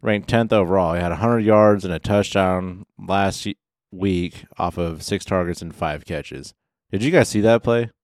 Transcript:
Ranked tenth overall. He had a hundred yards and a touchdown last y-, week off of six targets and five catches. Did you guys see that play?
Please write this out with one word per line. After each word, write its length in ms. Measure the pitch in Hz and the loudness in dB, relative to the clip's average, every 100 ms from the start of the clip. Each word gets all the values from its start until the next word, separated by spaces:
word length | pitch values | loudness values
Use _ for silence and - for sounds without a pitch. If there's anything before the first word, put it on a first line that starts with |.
Ranked 280 | 117 104 92 | -2 -4 0
tenth 240 | 117 113 | -2 2
overall. 420 | 110 90 95 87 | 2 2 2 2
He 60 | 85 | 0
had 120 | 87 | -2
a 40 | 78 | -2
hundred 240 | 110 117 | 0 2
yards 440 | 107 107 107 104 | 4 6 6 4
and 80 | 92 | 0
a 60 | 82 | -6
touchdown 880 | - 104 101 98 95 92 92 90 - _ | 0 0 2 0 0 0 -4 -12 -18 _
last 460 | 90 98 98 95 | -4 0 0 -4
y-, 100 | 101 95 _ _ _ | -10 -12 _ _ _
week 540 | 92 98 90 87 - - - | -4 -2 0 -4 -10 -20 -6
off 220 | 87 82 | -6 -4
of 240 | 85 82 | -6 -6
six 220 | - 101 | -6 -6
targets 360 | - 95 87 85 | -2 -2 -2 -6
and 140 | 85 | -10
five 300 | - 80 76 | -8 -6 -6
catches. 500 | - 78 71 69 69 _ _ _ _ | -8 -10 -10 -16 -16 _ _ _ _
Did 120 | 98 | -4
you 80 | 123 | 2
guys 180 | 170 117 | 4 4
see 120 | 104 | 2
that 220 | 104 117 | 4 2
play? 280 | - 117 117 _ | 2 0 -2 _